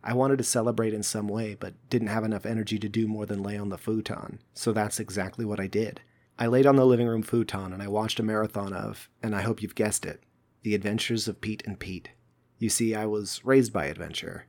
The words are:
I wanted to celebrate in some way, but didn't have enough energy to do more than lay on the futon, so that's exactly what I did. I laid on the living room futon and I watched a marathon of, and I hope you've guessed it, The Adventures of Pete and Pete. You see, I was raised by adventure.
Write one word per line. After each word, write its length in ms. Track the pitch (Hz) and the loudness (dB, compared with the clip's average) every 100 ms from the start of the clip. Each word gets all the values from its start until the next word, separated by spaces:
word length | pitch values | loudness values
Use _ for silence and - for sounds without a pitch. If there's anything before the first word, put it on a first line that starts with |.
I 100 | - | 0
wanted 240 | 123 135 135 | 2 4 2
to 60 | |
celebrate 500 | 120 123 113 117 110 | 2 2 2 2 0
in 80 | 107 | 0
some 260 | 101 110 104 | -4 -2 -2
way, 280 | 107 110 101 | -2 -4 -8
but 160 | 98 - - | -12 -12 -2
didn't 180 | 123 107 | -2 0
have 160 | 110 | 0
enough 200 | 110 104 | 0 -2
energy 340 | 110 110 104 107 | -2 -4 -2 -4
to 100 | 104 | -2
do 200 | 107 110 | -2 -2
more 180 | 107 104 | -2 -4
than 160 | 101 | -4
lay 140 | 98 104 | -4 -4
on 120 | 104 | -6
the 100 | 92 | -6
futon, 600 | - 110 - - - - _ | -2 -2 -4 -8 -10 -14 _
so 200 | - - | -4 0
that's 280 | 107 104 - | 2 0 -2
exactly 440 | 98 95 95 - | -4 -4 -4 -4
what 160 | 110 101 | -4 -2
I 60 | 95 | -2
did. 360 | 101 110 - - _ _ - | -2 -2 -6 -20 _ _ -2
I 80 | 117 | 4
laid 200 | 127 139 | 8 8
on 100 | 139 | 10
the 100 | 127 | 8
living 200 | 120 120 | 6 4
room 160 | 113 | 0
futon 500 | 110 120 110 98 95 | 0 0 0 -4 -6
and 100 | 92 | -8
I 60 | 101 | -2
watched 300 | 104 110 - | -2 0 -2
a 60 | |
marathon 480 | 110 107 107 104 98 | 0 0 0 -2 -6
of, 360 | 92 107 107 - _ | -6 -8 -10 -18 _
and 120 | 110 | -4
I 80 | 101 | -2
hope 180 | 107 110 | 0 -2
you've 140 | 104 | -4
guessed 320 | - 107 - 85 | 0 0 0 -6
it, 160 | - _ _ _ _ | -12 _ _ _ _
The 120 | 110 | -2
Adventures 520 | 104 104 107 - 117 107 | 0 0 -2 0 -2 -2
of 140 | 98 | -4
Pete 220 | 110 107 - | -6 -6 -8
and 120 | 95 | -8
Pete. 320 | - 90 - _ _ _ _ _ | -8 -10 -12 _ _ _ _ _
You 100 | 113 | -2
see, 260 | - 113 | 2 0
I 120 | 107 110 | 0 -2
was 380 | 107 98 - | -2 -4 -6
raised 280 | 123 135 117 | 6 6 6
by 140 | 101 71 | 0 -2
adventure. 600 | 76 80 - - - | -6 -8 -8 -10 -12